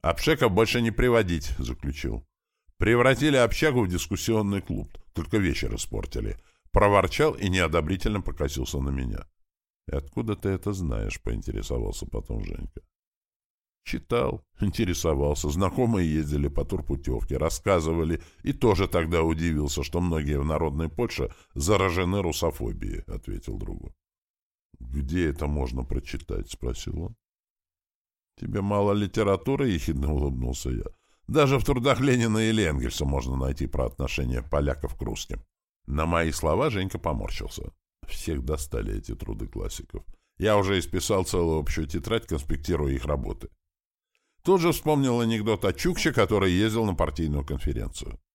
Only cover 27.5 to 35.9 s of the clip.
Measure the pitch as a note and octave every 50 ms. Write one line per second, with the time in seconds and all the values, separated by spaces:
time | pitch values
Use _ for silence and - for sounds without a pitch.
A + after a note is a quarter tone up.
27.5 | _ _ _ _ _ _ _ _ _ _ _ _ _ _ _ _ _ - - -
28.5 | - G#2 G2 G2+ G#2 G2+ G2+ G2+ G2+ G#2 G#2 F#2 - A2 G#2+ G2 G2 F#2+ - C3
29.5 | C#3 C3+ C#3 B2 F#2 C#2 - - D#2 C2+ C#2+ D2 D2+ C#2+ C#2+ C#2 C2 B1 B1 A#1+
30.5 | B1+ - - B1+ B1 A1 G1+ - - _ _ _ _ _ _ - G2+ D#3 D3 C3
31.5 | C#3 C3 - - C#3 B2+ A#2 C#3 B2+ G#2 C3+ C#3+ B2+ B2 B2 A2+ G#2+ A2 A2 A2
32.5 | A2 A2 G2+ D#2+ D2 C2+ A#1+ A#1+ - - D2+ C#2 C2+ C2+ B1+ B1+ C2+ C2 C2 C2
33.5 | C2+ - C2+ B1 - - B1+ A1+ - - C#2 B1+ - D2 C#2 B1 B1+ A#1 - -
34.5 | - D2 C#2+ C#2+ C2 - - - - - - - - - - - - - - _
35.5 | _ _ _ _ _ _ _ -